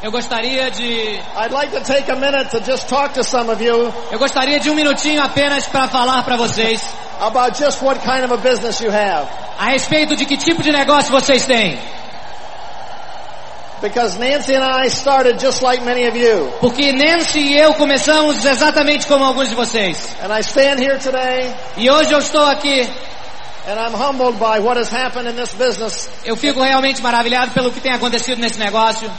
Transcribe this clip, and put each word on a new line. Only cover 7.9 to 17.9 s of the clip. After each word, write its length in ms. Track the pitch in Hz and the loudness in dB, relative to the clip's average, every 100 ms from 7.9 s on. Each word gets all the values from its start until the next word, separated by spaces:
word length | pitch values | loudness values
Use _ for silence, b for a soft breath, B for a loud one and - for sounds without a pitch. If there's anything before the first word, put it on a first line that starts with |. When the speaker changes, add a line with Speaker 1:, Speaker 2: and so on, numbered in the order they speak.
| 269 | 0
Speaker 2:
kind 240 | - 262 254 | 0 -2 0
of 80 | |
a 40 | 240 | 0
business 440 | 247 240 233 208 | 2 0 -2 -2
you 100 | 226 | 0
have. 380 | 208 202 165 139 - - - | 0 0 -2 -4 -8 -12 -6
Speaker 1:
a 120 | 202 | -2
respeito 480 | 262 262 311 302 294 | 0 0 0 2 0
de 80 | 277 | -2
que 100 | 285 | 0
tipo 260 | - 339 | 0 0
de 120 | - | 2
negócio 360 | 294 269 294 - | 2 4 4 4
vocês 360 | 262 - 254 - | 2 4 2 4
têm. 340 | 240 202 147 - - - - - - - - - - - - - - - - - - - - | 2 2 -2 -10 -10 -10 -12 -12 -12 -12 -12 -10 -10 -10 -10 -10 -10 -10 -12 -12 -12 -12 -8
Speaker 2:
Because 360 | 208 202 233 180 | -6 -2 -2 -2
Nancy 360 | 247 285 254 269 | -2 -2 2 2
and 80 | |
I 260 | 262 262 262 | 2 2 0
started 500 | - 269 269 254 233 | 0 2 4 4 4
just 220 | 262 - | 0 2
like 240 | 254 247 240 | 2 2 0
many 200 | 247 240 | 0 0
of 120 | 233 | 2
you. 340 | 240 208 135 - | 4 4 0 0
Speaker 1:
Porque 320 | 247 240 285 | 0 2 0
Nancy 480 | 262 302 339 320 302 | 4 4 2 0 0
e 180 | 285 285 | 2 6
eu 160 | 311 302 | 6 6
começamos 680 | 294 | 2